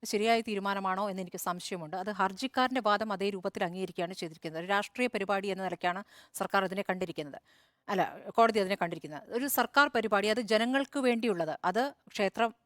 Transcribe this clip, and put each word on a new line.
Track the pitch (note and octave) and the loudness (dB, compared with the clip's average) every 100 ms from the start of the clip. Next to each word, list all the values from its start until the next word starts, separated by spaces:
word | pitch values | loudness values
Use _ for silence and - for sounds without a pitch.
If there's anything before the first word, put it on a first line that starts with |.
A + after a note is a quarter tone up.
ശരിയായ | A3+ G#3+ A3 A#3 | -2 0 4 2
തീരുമാനമാണോ | A3+ G3+ G3 G3 G3 F#3 G#3 | 2 -4 -2 -2 -2 -2 -2
എന്ന് | F#3 | -4
എനിക്ക് | F3+ F3 | -8 -6
സംശയമുണ്ട്. | - F3+ - F#3+ D#3 F3+ | -6 -6 -6 -8 -6 -6
അത് | F#3+ | -6
ഹർജിക്കാരൻ്റെ | G3+ G3 F#3+ C4 - B3+ C4 | 0 0 0 -4 2 2 2
വാദം | A3 G#3 A3 | 2 2 0
അതേ | G3 G3 | -2 -2
രൂപത്തിൽ | G3 F#3+ F#3 | -2 -4 -2
അംഗീകരിക്കുകയാണ് | F#3 F3+ F#3+ F#3 F3 | -4 -2 -6 -4 -6
ചെയ്തിരിക്കുന്നത്. | F#3 E3+ D#3+ E3 D#3+ | -4 -10 -8 -10 -8
ഒരു | F3 | 0
രാഷ്ട്രീയ | G3+ G#3 - B3 | 0 0 -2 -2
പരിപാടി | A3 G3 G3+ G3+ | 0 0 -2 0
എന്ന | F#3+ | -4
നിലയ്ക്കാണ് | F#3+ F3+ F3+ F3+ G#3 - - | -4 -2 -2 -2 -8 -20 -18
സർക്കാർ | - F#3+ G3 | -6 0 2
അതിനെ | F#3+ F#3+ | 2 -2
കണ്ടിരിക്കുന്നത്. | G3 F#3 F3+ E3 D3+ C3+ _ _ _ _ - | -2 -2 -4 -6 -8 -10 _ _ _ _ -4
അല്ല, | G3+ D#3 E3 G3 | 0 0 -2 -6
കോടതി | A#3 A3+ A3 | 4 6 6
അതിനെ | F#3+ G3 | 0 0
കണ്ടിരിക്കുന്നത്. | E3+ E3 D3+ D3 - | -2 -4 -10 -12 -6
ഒരു | A#3 C#4 | -4 -2
സർക്കാർ | B3+ A#3 - D4 | 0 2 6 4
പരിപാടി, | A#3 A3 G3+ G#3 | 4 2 2 4
അത് | A3 | 0
ജനങ്ങൾക്ക് | A3 G#3+ A#3 C4+ C#4 C#4+ | 2 2 4 2 0 0
വേണ്ടിയുള്ളത്, | B3+ A#3+ A3+ F3+ D#3+ D3 | 2 2 0 0 0 0
അത് | E3+ F#3+ C4+ - - | 0 0 0 -4 -16
ക്ഷേത്ര | - G3 - A3+ A3+ | -2 -2 2 -2 -2